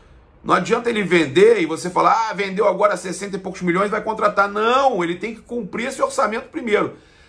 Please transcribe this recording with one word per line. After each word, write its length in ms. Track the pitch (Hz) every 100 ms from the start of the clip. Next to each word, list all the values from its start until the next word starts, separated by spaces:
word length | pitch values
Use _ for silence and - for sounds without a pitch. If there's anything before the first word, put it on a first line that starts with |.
| _ - _ _
Não 100 | -
adianta 360 | 180 175 233 240
ele 140 | 220
vender 560 | 180 175 147 139 214 220
e 60 | 156
você 220 | 160 180
falar, 400 | 170 170 214 220
"Ah, 60 |
vendeu 320 | 190 196 190 214
agora 300 | 180 208 196
sessenta 400 | 185 170 202 185
e 20 |
poucos 240 | 185 175
milhões, 280 | 180 175 208
vai 120 | 214
contratar." 460 | 220 208 208 202 202
Não, 560 | 202 226 262 269 208
ele 100 | 170
tem 220 | 180 214 220
que 40 |
cumprir 460 | - 240 190 196 254
esse 160 | -
orçamento 460 | 269 - 214 226 -
primeiro. 460 | 311 240 202 151 - - _